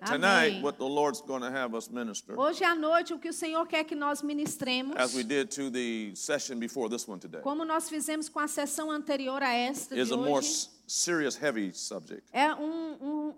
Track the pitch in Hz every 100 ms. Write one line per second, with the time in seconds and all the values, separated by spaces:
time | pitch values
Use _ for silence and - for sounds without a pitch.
0 | 202 254 190 185 160 - 143 - 135 143
1 | 147 - - 135 123 135 123 113 110 120
2 | 113 101 - - 285 349 359 330 302 339
3 | 349 330 330 330 330 320 339 320 311 294
4 | 285 285 294 294 294 - 254 254 269 302
5 | 127 247 - 143 135 - 139 127 120 113
6 | 107 92 - 147 - 120 113 139 110 117
7 | - 92 90 82 269 302 320 320 320 311
8 | - 311 302 311 294 302 285 302 311 302
9 | 294 269 262 269 269 240 247 285 - 262
10 | 226 254 285 277 - - - - - -
11 | 175 170 143 - 147 110 98 - - 98
12 | 78 90 - 247 302 285 302 330 320 294
13 | 277 302 302